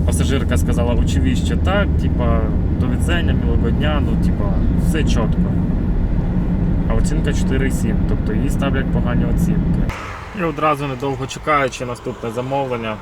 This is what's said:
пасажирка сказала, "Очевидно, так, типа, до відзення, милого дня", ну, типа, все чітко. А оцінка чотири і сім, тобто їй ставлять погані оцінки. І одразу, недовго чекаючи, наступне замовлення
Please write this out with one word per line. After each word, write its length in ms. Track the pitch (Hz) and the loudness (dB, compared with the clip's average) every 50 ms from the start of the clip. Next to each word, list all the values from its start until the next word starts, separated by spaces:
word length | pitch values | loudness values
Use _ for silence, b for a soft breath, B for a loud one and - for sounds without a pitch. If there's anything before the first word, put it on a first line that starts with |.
| - | 2
пасажирка 500 | - - - - - 135 135 123 - 120 | 0 2 2 2 2 0 0 0 0 2
сказала, 380 | 120 - 120 120 120 120 120 120 | 2 2 2 2 2 2 2 2
"Очевидно, 640 | - - - - 127 127 131 123 - - 226 233 - - | 2 2 2 2 2 2 2 2 2 2 0 0 2 2
так, 240 | - 190 208 196 - - - - | 2 2 2 2 2 2 0 0
типа, 380 | 180 - - 120 117 - - - - - - - - - - | 0 0 2 2 2 2 2 2 0 0 0 0 0 0 0
до 60 | - | 0
відзення, 480 | - - - - 180 175 175 175 170 170 | 0 0 0 0 0 0 0 2 2 0
милого 360 | - - - - - - - | 2 2 2 2 2 2 2
дня", 320 | - - - 151 151 - - | 2 0 0 0 0 0 0
ну, 180 | - - - - | 0 0 2 2
типа, 300 | - - - - - - - - - - - - | 2 2 2 0 0 2 2 2 2 2 2 2
все 180 | - - 151 135 | 2 2 2 2
чітко. 480 | - - - - - - - - - - - - - - - - - - - - - - - - - - - - - 175 - - - - - - - | 2 2 2 2 2 2 2 0 0 0 0 0 0 0 0 0 0 0 0 0 2 0 0 0 0 0 0 0 0 0 0 0 0 0 0 0 0
А 60 | - | 2
оцінка 380 | - - - 165 160 147 143 143 | 2 2 2 0 0 0 0 0
чотири 360 | - - - 135 131 135 127 | 0 0 0 0 0 0 0
і 20 | |
сім, 260 | 117 - - - - - - - | 0 0 0 0 0 0 0 0
тобто 240 | - - - - - | 0 0 -2 -2 -2
їй 180 | 127 131 139 | 0 0 0
ставлять 420 | - - 139 139 135 135 131 - - | 0 0 0 0 0 -2 -2 -2 -2
погані 320 | 120 117 123 120 120 123 | 0 0 0 0 0 0
оцінки. 560 | 123 - - - - - - - 170 - - - - - - - - - - - - - 208 | 0 0 0 0 0 0 0 0 0 0 0 0 -2 -4 -6 -10 -12 -12 -12 -12 -12 -8 -4
І 20 | 175 | -4
одразу, 440 | 165 151 139 151 156 151 139 147 | -4 -2 0 0 0 0 0 -2
недовго 400 | 143 131 120 135 139 135 120 135 | -6 -6 -4 -4 -4 -4 -4 -6
чекаючи, 600 | 123 - - - 151 151 143 139 127 - - 127 | -8 -8 -6 -2 0 0 0 0 -2 -2 -6 -8
наступне 440 | 123 120 - - 131 113 - - 117 | -8 -8 -8 -8 -10 -8 -8 -8 -6
замовлення 640 | 107 120 123 131 135 139 139 131 123 117 113 110 107 98 | -6 -6 -4 -4 -2 -4 -2 -2 -4 -4 -4 -6 -8 -8